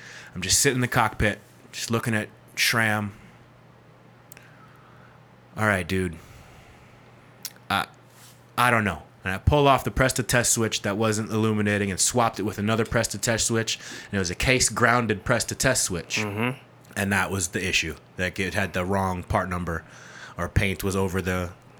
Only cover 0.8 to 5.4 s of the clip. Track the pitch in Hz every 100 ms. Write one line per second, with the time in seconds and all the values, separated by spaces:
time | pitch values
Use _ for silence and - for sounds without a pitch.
0.8 | 123 127 110 - 107 - - - - -
1.8 | - 113 120 107 101 - - - - 117
2.8 | 110 107 104 - - - - - - -
3.8 | - - - - - - - - - -
4.8 | - - - - - -